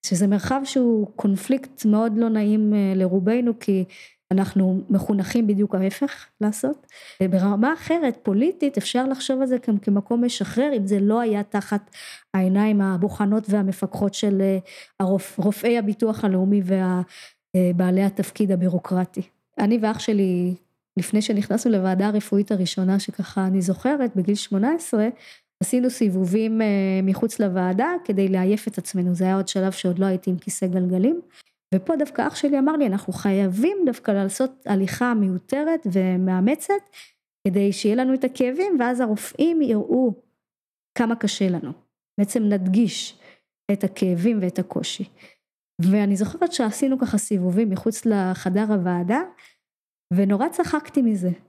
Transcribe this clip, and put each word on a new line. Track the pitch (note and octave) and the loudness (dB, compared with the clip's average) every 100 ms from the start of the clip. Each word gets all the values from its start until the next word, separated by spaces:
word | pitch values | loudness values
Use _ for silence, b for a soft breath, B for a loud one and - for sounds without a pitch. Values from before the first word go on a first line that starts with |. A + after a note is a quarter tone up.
| - | -2
שזה | F3 G3 | 0 2
מרחב | G3+ - C4 | 2 0 -2
שהוא | C4+ C4+ B3 A3+ G#3 - | 0 0 2 2 0 -2
קונפליקט | G3+ F#3+ - C4+ - - A3 | -2 -2 0 -4 -4 -4 2
מאוד | G#3 A3+ G#3+ | 2 2 0
לא | A#3 | 0
נעים, | A3 G#3 G#3+ G#3+ | 0 2 2 2
אה, | G#3 G3 F#3+ | 2 2 2
לרובנו, | F#3 F#3+ F#3 A#3 A#3+ A3 | 2 2 2 2 0 -2
כי | - F#3+ F#3 B B B _ | 0 0 -2 B B B _
אנחנו | F#3+ G3 G3 F#3 F#3 - | 0 2 2 2 0 0
מחונכים | G3 - G3+ F#3 A#3+ A3 | -2 0 -2 0 0 2
בדיוק | G3+ G#3 F#3+ | 2 0 0
ההפך | F#3+ - C#4 - - _ | -2 -2 -6 -6 -20 _
לעשות. | G#3+ G#3+ C4 D4 _ B B B F#3+ | -4 -2 -4 -6 _ B B B 0
ברמה | F3+ F#3+ G3+ A#3+ | 2 2 2 2
אחרת, | D#4+ - E4 D4 A#3+ | 0 0 0 0 -2
פוליטית, | - G3 D4 F#4 C#4+ B3 | 0 2 2 0 -2 -2
אפשר | - B3 C4 | -2 -2 -2
לחשוב | C4 - C4 | -4 -2 -2
על | C4 | 0
זה | B3+ | 0
כ-, | B3 G#3 | 0 0
כמקום | G#3 G3+ G3 A#3+ A#3+ | 2 0 0 0 0
משחרר, | - G3 - C#4+ C4 | -2 -4 -2 0 0
אם | F#3+ | 0
זה | G3+ | 0
לא | G3+ A3 | 2 2
היה | A#3 G#3 | 0 -2
תחת | G3+ G#3 - G3+ G#3 B B B B | -2 -4 -2 -4 -6 B B B B
העיניים | F#3+ F#3 F#3+ G#3+ G#3 | 0 2 4 4 2
הבוחנות | F#3+ F#3 G3 - G3+ G#3+ A3 | 2 0 -2 0 0 0 0
והמפקחות | G#3 F#3+ F#3 F#3+ - G3+ | 0 0 -2 -6 -2 -4
של, | - G#3 G3 | -2 -2 2
אה, | G3 F#3+ - B B _ | 0 0 -6 B B _
הרופ-, | F#3 G3 - - | 0 0 -2 -2
רופאי | G3 G#3 A#3 A#3+ | -2 0 0 0
הביטוח | G#3 G#3 A3+ G#3+ | 0 0 -2 0
הלאומי | G#3 F#3 F#3+ G3+ | 0 2 2 2
וה-, | F3+ F#3+ F#3 F3+ F3+ B B B _ F#3 | 2 0 2 0 -4 B B B _ 0
אה, | F3+ F3 | 2 2
בעלי | F#3 F#3 | 2 4
התפקיד | G3 G3 F#3+ - G#3 | 2 0 -6 -2 0
הבירוקרטי. | F#3 F3+ F3 - F#3 F#3 - - _ _ - | 2 2 0 -2 -2 -2 -6 -10 _ _ -2
אני | G#3 A#3 | 0 2
ואח | G#3+ - | 0 -2
שלי, | - G#3 G3 F3+ F3+ F3+ _ _ _ - | -2 0 2 0 -2 -4 _ _ _ -6
לפני | F3 G#3 | 0 -2
שנכנסנו | G#3+ G#3 G#3 G#3+ A#3+ | 0 -2 0 0 2
לוועדה | G#3 F#3 F#3 G3+ | 2 2 2 2
הרפואית | G#3 - G3+ G3+ | 0 0 0 0
הראשונה, | G3+ F3 - F#3 G3 | 0 -2 0 0 0
שככה | - - G3 - F#3+ | -2 -8 -6 -2 0
אני | F#3+ | 0
זוכרת, | F3+ F3+ B3 D4 B3 G3 | 0 -2 0 0 -2 -2
בגיל | F3+ G3+ | -2 -2
שמונה | - F#3+ A#3 E4 | -2 0 0 -2
עשרה, | - A3+ G#3+ B3+ B B B _ | -2 -2 -2 -4 B B B _
עשינו | F3+ B3+ B3+ | -2 0 0
סיבובים, | B3 G#3+ F#3 F#3 G#3 A3 A3 | 0 0 2 0 0 0 0
אה, | A3 G3+ F#3+ F#3+ | 2 2 2 2
מחוץ | F#3+ F#3+ A#3 - | 0 0 -2 0
לוועדה, | G3 F3+ F3+ F#3 C#4+ F4+ F4 | 0 0 0 0 0 -2 -2
כדי | G3 G3 | 0 2
לעייף | F#3+ F#3 G#3+ - | 2 2 0 -2
את | G#3 | -8
עצמנו. | - F#3 F3+ F3 | -6 -2 -2 0
זה | F#3 | 0
היה | F#3+ | 0
עוד | F#3+ | -2
שלב | G3 F#3+ | -2 -2
שעוד | F#3 F#3 F3+ | -2 -2 0
לא | G3 | 0
הייתי | F#3 F#3+ | 0 -2
עם | F3+ | -4
כיסא | - - F#3 | -4 -4 -2
גלגלים. | F#3 F3+ F#3 A3 E4+ - b b b _ F#3+ | 0 0 2 2 0 -6 b b b _ -2
ופה | F#3+ D#4+ | 0 -2
דווקא | D4 - - | -2 -2 -4
אח | - | -2
שלי | C#4+ C#4 | 0 2
אמר | C4+ D#4 | 2 2
לי, | C4 | 0
"אנחנו | G3 - | 0 -4
חייבים | F3+ G#3 G3 G3 F#3 D4+ G4+ D#4+ | -4 0 2 2 2 0 2 0
דווקא | A#3 - | 0 -2
לעשות | G3 G3 - C4 C4 - | 0 0 -2 -4 -4 -2
הליכה | G3+ G3 - B3 | 0 0 0 0
מיותרת | A#3 F#3+ F3+ - C4+ D4+ D#4+ G#3+ | 2 0 -2 -4 -4 0 -2 0
ומאמצת, | F#3 F#3 F#3 F#3+ F#3 G3 D4+ - G4+ _ B B B _ _ G3+ | 0 0 0 0 2 2 0 -2 -4 _ B B B _ _ -2
כדי | F#3 G3+ | 2 0
שיהיה | G3 G#3+ A3 | 0 0 2
לנו | C4 | 2
את | C4 | 0
הכאבים, | C4 C4 B3 C#4 G4 D#4+ | -2 0 -2 0 0 2
ואז | A#3+ B3 | 0 0
הרופאים | B3 G#3+ - - D#4+ E4 | 0 -2 -6 0 0 2
יראו | C#4 G#3+ - B3 B3+ G3+ _ _ _ _ _ _ _ - | 2 0 2 2 2 -2 _ _ _ _ _ _ _ -2
כמה | A#3 A#3 | -2 0
קשה | G3+ - F#3+ | -2 0 0
לנו." | F3 C#3 - _ _ _ - | 0 -4 -12 _ _ _ -2
בעצם | G3+ A#3+ | -2 2
נדגיש | G#3 G3+ F#3 F#3+ A3 - - - b b b _ - | 0 0 2 2 2 -2 -12 -14 b b b _ -4
את | G3+ | -2
הכאבים | F#3+ F#3+ F#3+ F3 G3 A3 | -2 -2 0 2 2 2
ואת | F3+ F3+ | 0 -2
הקושי. | F3+ - - - G3 B B B _ _ _ - | -4 -4 -6 -8 -12 B B B _ _ _ -2
ואני | E3+ G3+ G3+ G3 | 2 2 2 0
זוכרת | G#3 - F4 | -2 -2 -4
שעשינו | - A#3 - C#4 C4 | 0 -4 0 -2 0
ככה | A#3 G#3 | 0 -2
סיבובים | - G3+ F3+ F3+ A3+ | -2 -2 0 0 0
מחוץ | F#3 - A3 A#3 | 0 -4 -2 -2
לחדר | G#3 F#3 F#3 F#3+ F#3 G#3+ | 0 0 -2 -2 -2 0
הוועדה, | G#3 F3+ F3 F3 B3 F#4 - b b _ _ _ _ _ | 0 0 -2 0 -2 -4 -12 b b _ _ _ _ _
ונורא | F3 G3 G3 D4 | 0 2 2 0
צחקתי | - F4 D4+ - - | -2 -2 -2 -2 0
מזה. | A#3+ G3+ F3+ E3+ | 2 2 -2 -4